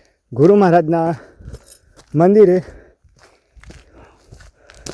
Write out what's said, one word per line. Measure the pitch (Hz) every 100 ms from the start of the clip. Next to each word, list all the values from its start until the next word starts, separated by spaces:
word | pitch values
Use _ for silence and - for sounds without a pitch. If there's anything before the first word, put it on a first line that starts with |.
| _ _ _
ગુરુ | 120 160 208
મહારાજના | 190 170 156 170 165 165 - _ - - _ - _ _ _ 147
મંદિરે. | 180 208 190 180 - - _ _ _ _ _ _ _ _ - - _ _ - _ _ - - _ _ - -